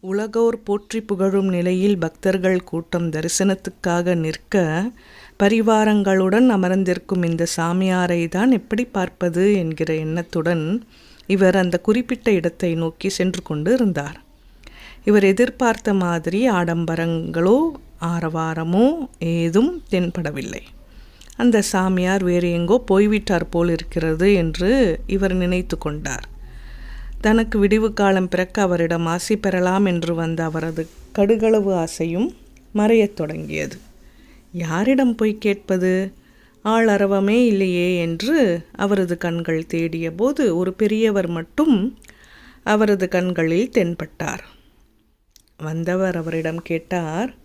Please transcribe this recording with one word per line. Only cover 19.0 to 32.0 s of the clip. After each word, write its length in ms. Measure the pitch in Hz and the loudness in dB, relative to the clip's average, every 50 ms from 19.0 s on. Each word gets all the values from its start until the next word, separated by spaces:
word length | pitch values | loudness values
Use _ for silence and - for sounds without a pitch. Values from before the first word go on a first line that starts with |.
| 277 254 - - 170 165 | -6 -10 -10 -8 -4 -2
ஏதும் 400 | 170 170 165 170 165 202 240 311 359 330 - - | -2 0 -2 2 2 2 2 2 -2 -4 -8 -4
தென்படவில்லை. 720 | - 180 180 170 175 180 165 156 147 135 131 - - - - - - - - - - - - - - - - - - | -2 -2 -2 -2 -4 -6 -6 -6 -6 -8 -10 -10 -12 -14 -16 -18 -20 -20 -20 -20 -20 -20 -20 -20 -20 -20 -20 -20 -6
"அந்த 200 | - 240 247 226 214 | 0 2 4 4 4
சாமியார் 640 | 202 - - 190 185 190 190 180 180 185 190 196 190 | 2 0 0 0 0 2 0 0 2 2 0 0 2
வேறு 260 | 180 175 175 175 175 | 2 2 2 2 0
எங்கோ 260 | 170 170 170 170 208 254 | 0 0 2 2 2 2
போய்விட்டார் 680 | 247 - 190 190 208 208 214 208 214 - 196 170 170 - | 2 2 4 4 4 4 2 0 0 0 -2 -2 -2 -2
போலிருக்கிறது" 840 | - 170 170 175 165 165 - - - 170 160 165 160 156 180 202 202 | -2 0 0 0 0 -2 -4 -6 -6 -4 -2 -2 -2 2 2 2 4
என்று 380 | 185 170 160 156 - 175 196 247 269 254 185 156 - - | 4 2 -2 -2 -2 0 2 2 4 2 2 0 -4 -4
இவர் 280 | - 190 190 196 190 180 | -4 -2 -2 0 0 0
நினைத்து 440 | 185 180 175 180 180 180 - - 156 | 0 0 0 -2 -2 -2 -4 -8 -6
கொண்டார். 480 | - 151 147 151 147 143 131 - - - - - - - - - - - - - - - - - - - - - | -6 -6 -6 -6 -6 -8 -8 -8 -10 -14 -18 -18 -20 -18 -18 -18 -18 -18 -18 -16 -16 -14 -14 -14 -14 -14 -12 -2
தனக்கு 360 | - 214 220 233 226 220 - 214 | 0 2 2 2 2 0 0 2
விடிவு 300 | 202 202 208 220 220 220 | 2 4 4 2 2 0
காலம் 360 | 214 - 202 196 190 190 185 180 | 0 2 2 2 4 2 0 0
பிறக்க 280 | - 180 185 185 - 214 | -2 -2 -2 -2 0 0
அவரிடம் 440 | 202 185 180 170 170 165 170 165 170 | 0 2 2 0 0 0 0 -2 -2
ஆசி 280 | 165 165 175 - - 220 | -2 -2 -4 -2 -2 -4
பெறலாம் 500 | 208 - 196 185 180 180 180 185 190 202 | -2 0 -2 0 0 0 0 2 2 2
என்று 260 | 190 180 170 165 165 170 | 2 0 -2 -2 -2 -2
வந்த 260 | 165 165 165 165 160 165 | -2 -2 -4 -4 -4 -4
அவரது 380 | 160 160 160 156 165 160 160 160 160 - - - - | -4 -4 -4 -6 -6 -6 -6 -8 -10 -12 -20 -20 -10
கடுகளவு 580 | - - 202 202 233 214 220 220 220 214 202 196 190 | -2 0 2 2 2 2 4 2 2 2 2 2 0
ஆசையும் 520 | 175 165 165 - - | 0 -2 -4 -4 -4